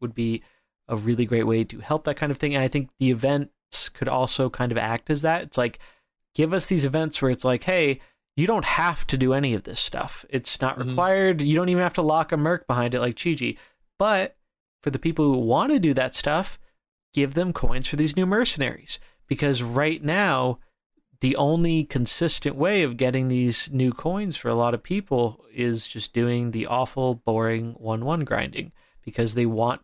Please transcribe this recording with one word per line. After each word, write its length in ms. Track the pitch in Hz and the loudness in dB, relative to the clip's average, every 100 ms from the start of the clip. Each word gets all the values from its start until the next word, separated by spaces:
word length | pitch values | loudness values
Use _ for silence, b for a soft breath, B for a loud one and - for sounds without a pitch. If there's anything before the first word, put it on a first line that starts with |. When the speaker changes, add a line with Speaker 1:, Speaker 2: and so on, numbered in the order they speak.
Speaker 1:
would 140 | 120 | -8
be 280 | 117 113 113 b b b _ - | -2 -2 -4 b b b _ -8
a 80 | 113 | -4
really 280 | 110 117 | 0 0
great 220 | 113 117 110 | 2 0 2
way 160 | 113 | 0
to 160 | 113 113 | 0 -6
help 240 | - 151 | -4 -4
that 120 | - 143 | -2 -2
kind 160 | 147 | -4
of 60 | 135 | -2
thing. 160 | 147 | -2
And 100 | 143 | 0
I 40 | 131 | 0
think 220 | 147 135 - | -2 -6 0
the 140 | 131 | 0
events 760 | 120 131 143 143 _ _ - - | 2 2 0 -2 _ _ -2 -2
could 200 | - - | -4 -2
also 420 | 127 127 - 131 | 0 0 0 -2
kind 220 | - 123 | -2 -2
of 60 | 117 | -2
act 300 | 110 117 - | -2 -4 -2
as 140 | 147 | 0
that. 200 | 160 170 | 0 -2
It's 140 | - - | -2 -2
like, 220 | 120 - b b b _ _ | -2 -4 b b b _ _
give 180 | - 160 | -2 0
us 140 | 185 - | 0 0
these 180 | 180 | 2
events 380 | 135 156 160 - | 2 0 -2 0
where 80 | 135 | 0
it's 140 | 123 | 2
like, 180 | 127 123 | 0 0
"Hey, 380 | - 185 147 131 b b _ - | 0 2 2 0 b b _ -2
you 120 | 180 | 2
don't 160 | 220 | 2
have 420 | - - 170 - - | 0 0 0 0 0
to 80 | 131 | 2
do 180 | 127 | 2
any 200 | 135 139 | 2 2
of 80 | 107 | -2
this 140 | - - | -4 -4
stuff. 460 | - - - - - | -4 -4 -8 -10 -6
It's 300 | 135 - - | -4 -4 -2
not 180 | 131 131 | -2 -2
Speaker 2:
Mm-hmm. 100 | 127 | -4
Speaker 1:
required. 520 | 127 185 190 190 165 | 0 2 4 4 2
You 120 | 143 | 2
don't 140 | 156 180 | 2 2
even 140 | 180 | 2
have 120 | 180 | 2
to 80 | - | 0
lock 300 | 156 156 156 | 2 2 2
a 40 | 156 | 0
merc 300 | 151 175 - | 2 0 0
behind 280 | 123 120 | 0 0
it 60 | 123 | 0
like 160 | 123 117 | -2 -2
Chi-Ji." 400 | 175 160 120 - B B _ - | -2 -2 -4 -6 B B _ -2
But 360 | 208 196 196 - _ _ _ _ | 2 2 0 -8 _ _ _ _
for 80 | 151 | -4
the 80 | 127 | -2
people 280 | 165 160 147 | -2 2 2
who 120 | 127 | 4
wanna 400 | 113 135 247 285 | 2 2 2 4
do 160 | 165 | 4
that 200 | 131 127 | 2 0
stuff, 440 | - 147 156 190 - - _ _ _ _ | -2 -2 -2 -2 -8 -16 _ _ _ _
give 200 | - 139 | -2 0
them 180 | 143 180 | 0 -2
coins 340 | - - - - | 2 4 4 2
for 80 | |
these 220 | 147 156 147 | 0 0 2
new 100 | 185 | 2
mercenaries. 720 | 208 247 - 131 80 - - b b - | 2 0 0 -4 -4 -10 -10 b b -6
Because 340 | 139 147 127 | 0 0 0
right 400 | 120 123 151 160 | -2 0 0 -2
now, 560 | 147 185 196 135 127 123 - _ _ _ _ _ | -2 0 2 2 0 -4 -10 _ _ _ _ _
the 140 | 131 | -2
only 480 | - 143 165 170 160 | 2 2 2 2 2
consistent 720 | 147 - 120 - 170 - 143 | 0 -2 -2 0 0 0 -4
way 300 | 135 175 208 | 0 0 2
of 120 | 147 120 | 0 0
getting 300 | 127 131 127 | 0 2 0
these 460 | 123 123 113 - | 2 2 0 -2
new 200 | 135 127 | 0 0
coins 440 | 120 160 190 208 - | 0 -4 -2 -4 -4
for 120 | 120 | -2
a 60 | |
lot 180 | 117 120 | 0 0
of 120 | 120 | -2
people 600 | - 196 202 127 117 113 - | -2 -4 0 0 0 -4 -12
is 360 | 123 120 113 - | -4 -2 -2 -6
just 240 | 113 - | -8 -4
doing 400 | 117 120 120 120 | 0 0 0 -2
the 120 | 110 | -4
awful, 520 | - 120 127 - 127 117 | -2 -2 -2 -2 -2 0
boring 560 | - 110 113 113 117 | 0 0 0 -2 -4
one 320 | 117 110 110 | -8 -4 -4
one 200 | 123 165 | -2 -2
grinding, 460 | 147 107 127 - - b b b | 0 -2 -2 -6 -12 b b b
because 320 | - 113 117 | -8 -2 0
they 120 | 117 117 | 2 0
want 340 | 110 117 127 | 2 0 -2